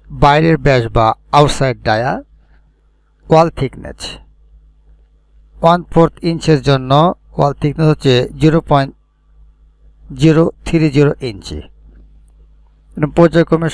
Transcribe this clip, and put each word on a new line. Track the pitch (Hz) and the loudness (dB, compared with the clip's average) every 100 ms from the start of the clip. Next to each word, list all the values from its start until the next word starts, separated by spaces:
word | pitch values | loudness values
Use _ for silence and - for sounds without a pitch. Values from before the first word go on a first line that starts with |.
| - 135 | -20 0
বাইরের | 143 147 165 160 | 2 2 2 0
ব্যাস | 139 131 113 110 | 0 0 0 0
বা | 110 - _ 147 | 0 -2 _ 0
আউটসাইড | 147 - 135 110 113 | 2 0 -4 -4 -4
ডায়া | 110 127 208 285 _ _ _ _ _ _ _ _ _ - | -2 -2 -6 -10 _ _ _ _ _ _ _ _ _ 0
ওয়াল | 160 165 - | 2 2 -2
থিকনেস | 131 - - - - - - _ _ - _ _ _ _ _ _ _ _ _ - | -10 -10 -16 -16 -16 -18 -20 _ _ -20 _ _ _ _ _ _ _ _ _ -4
ওয়ান | 165 175 - | 0 0 0
ফোর্থ | 165 165 - 175 | 0 0 0 -6
ইঞ্চের | 165 - 147 127 | -4 0 0 0
জন্য | 135 131 143 170 - _ - | -2 0 2 2 -2 _ -4
ওয়াল | 143 139 | -4 -2
থিকনেস | 147 139 156 | -6 -2 0
হচ্ছে | 147 139 123 127 147 | 0 0 0 -2 -2
জিরো | 151 160 | 0 0
পয়েন্ট | - 143 135 - _ _ _ _ - _ _ _ - _ - 135 | 0 0 -2 -8 _ _ _ _ -20 _ _ _ -20 _ -20 0
জিরো | 156 156 165 - | 2 2 0 -4
থ্রি | - 165 156 135 | -4 -2 0 2
জিরো | 143 - | 0 0
ইঞ্চি। | 127 98 - 76 - - - - - - - _ _ _ _ _ _ - | -8 -12 -14 -14 -16 -20 -20 -20 -20 -20 -20 _ _ _ _ _ _ -6
এরকম | 151 - | -4 2
পর্যায়ক্রমে | 170 160 160 160 165 | 2 2 0 0 -2